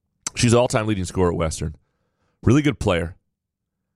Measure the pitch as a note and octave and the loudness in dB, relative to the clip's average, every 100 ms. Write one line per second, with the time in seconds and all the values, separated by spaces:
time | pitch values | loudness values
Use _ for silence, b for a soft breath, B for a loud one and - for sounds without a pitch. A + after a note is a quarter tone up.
0 | _ _ - - A#2+ A#2 B2 B2 G#2+ G2+ | _ _ -14 -2 2 2 2 -2 -2 -4
1 | F2 - F2+ F2 D#2+ - D#2+ D2+ _ _ | -4 0 0 0 -4 -4 -8 -10 _ _
2 | _ _ _ _ - C3+ C#3+ A2+ G#2 E2+ | _ _ _ _ 2 4 2 -2 -2 -2
3 | E2 - _ _ _ _ _ _ _ | -4 -10 _ _ _ _ _ _ _